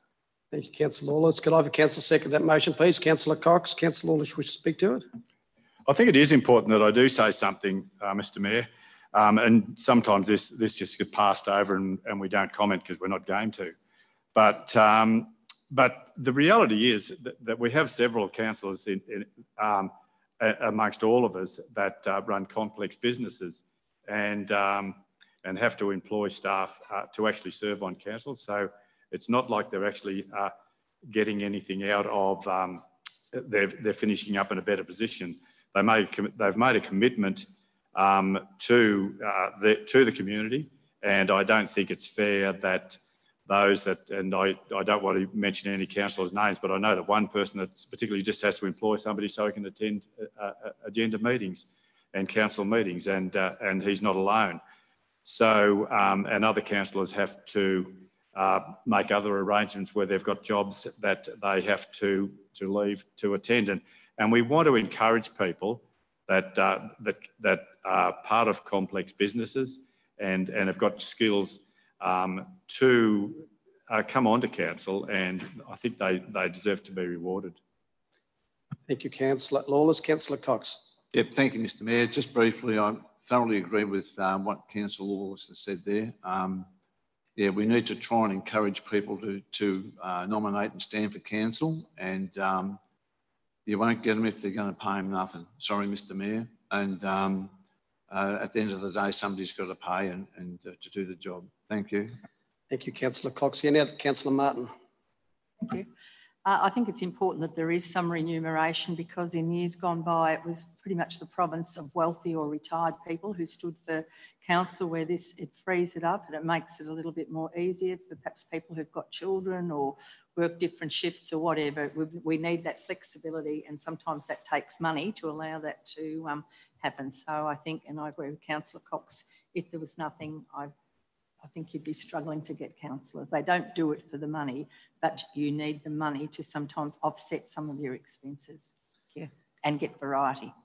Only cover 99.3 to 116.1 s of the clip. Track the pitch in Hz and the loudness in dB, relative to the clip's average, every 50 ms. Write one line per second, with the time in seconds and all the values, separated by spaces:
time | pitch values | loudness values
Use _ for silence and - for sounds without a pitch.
99.3 | 98 95 98 90 - - 95 92 92 - - 90 90 92 98 95 90 92 98 95 | -4 -6 -8 -8 -8 -8 -8 -8 -8 -10 -8 -4 -4 -2 -2 -4 -4 -8 -12 -14
100.3 | _ - 90 90 87 87 - 98 90 - - - - 101 98 90 92 85 - 98 | _ -16 -14 -14 -14 -16 -16 -18 -18 -18 -18 -14 -8 -8 -8 -8 -10 -12 -12 -12
101.3 | 90 90 90 95 _ _ _ - 104 104 101 104 101 101 104 113 120 127 - - | -12 -12 -14 -18 _ _ _ -8 -6 -6 -6 -4 -4 -4 -4 -4 -8 -16 -20 -20
102.3 | _ _ _ _ _ _ _ - 135 131 - - - - 135 131 120 - - 135 | _ _ _ _ _ _ _ -8 -8 -8 -6 -8 -8 -4 -4 -4 -4 -4 -6 -6
103.3 | 127 - 143 139 139 - - 147 143 151 147 135 - - - 143 135 - - 143 | -4 -2 -2 -2 -2 0 0 2 4 4 2 2 -2 -4 -2 0 0 0 0 0
104.3 | 135 135 139 139 - 117 123 117 - - _ _ _ _ _ _ _ _ _ _ | 0 2 2 0 0 -2 -6 -10 -12 -18 _ _ _ _ _ _ _ _ _ _
105.3 | _ _ _ _ _ - - - - 185 196 - - _ - - - - _ _ | _ _ _ _ _ -10 -8 -6 -6 -6 -8 -10 -16 _ -20 -20 -20 -20 _ _
106.3 | _ _ - 196 196 - - 196 180 247 240 208 185 - 185 180 170 - 196 185 | _ _ 0 2 2 4 2 2 2 0 -2 -2 -2 -4 -6 -6 -4 -2 -2 -2
107.3 | 160 151 160 160 - 165 160 160 165 151 170 - - 185 175 170 170 165 160 165 | 0 -2 -4 -6 -4 -4 -2 0 0 -2 -2 -4 -4 -2 -2 -2 -2 -2 -2 -2
108.3 | 165 160 160 160 160 156 160 165 165 - - - 175 160 170 170 - - 175 170 | -2 -4 -2 -2 0 0 0 0 0 -4 -6 -6 -6 -6 -8 -8 -8 -6 -6 -4
109.3 | 170 170 165 165 170 175 175 175 170 - - 180 170 165 160 175 170 165 160 160 | -4 -2 -2 -2 -2 -2 -2 -4 -4 -4 -4 -4 -2 -2 -2 0 0 2 2 2
110.3 | 160 160 160 170 170 165 - - _ _ - 196 190 170 165 - - - 160 165 | 0 -2 -4 -8 -10 -10 -12 -18 _ _ -8 -6 -4 -4 -4 -4 -6 -12 -14 -10
111.3 | _ - 180 165 160 165 165 - - - 151 139 - 180 165 165 170 - - 175 | _ -2 -2 -2 -2 -4 -8 -8 -12 -14 -14 -8 -4 -2 0 0 -2 -4 -6 -6
112.3 | 165 160 156 147 151 151 - - 165 165 170 165 160 - - 170 165 165 190 208 | -4 -4 -4 -4 -6 -8 -8 -6 -4 -2 -2 -2 -4 -6 -8 -10 -10 -8 -8 -8
113.3 | 208 175 165 160 - - - 170 160 - _ - 160 156 160 - _ - - - | -6 -6 -8 -8 -8 -10 -10 -10 -10 -10 _ -6 -4 -4 -6 -8 _ -20 -20 -20
114.3 | _ _ _ - 175 175 185 185 - - 190 165 165 165 160 160 175 175 175 - | _ _ _ 0 0 0 0 -2 -4 -6 -6 -4 -4 -4 -4 -2 -4 -6 -6 -10
115.3 | - - 180 - _ _ - - 185 175 180 170 - 175 165 165 | -16 -14 -14 -16 _ _ -6 -2 0 0 0 -2 -2 -4 -2 -2